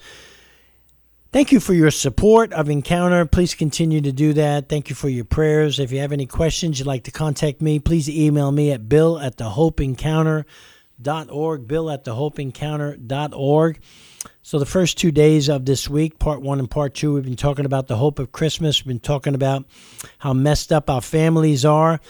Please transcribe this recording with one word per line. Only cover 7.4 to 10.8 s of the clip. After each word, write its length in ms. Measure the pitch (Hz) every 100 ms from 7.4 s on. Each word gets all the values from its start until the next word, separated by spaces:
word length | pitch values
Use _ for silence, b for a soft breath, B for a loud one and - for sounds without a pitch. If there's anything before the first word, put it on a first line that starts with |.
| 151 131
me, 160 | 156 151
please 320 | 143 165 143
email 420 | 156 151 147 139
me 180 | 143 147
at 160 | 131 107
bill 320 | 147 160 165
at 200 | 139 -
the 100 | 113
hope 320 | 104 160 160
encounter 640 | 139 123 151 156 160 156 147 b b b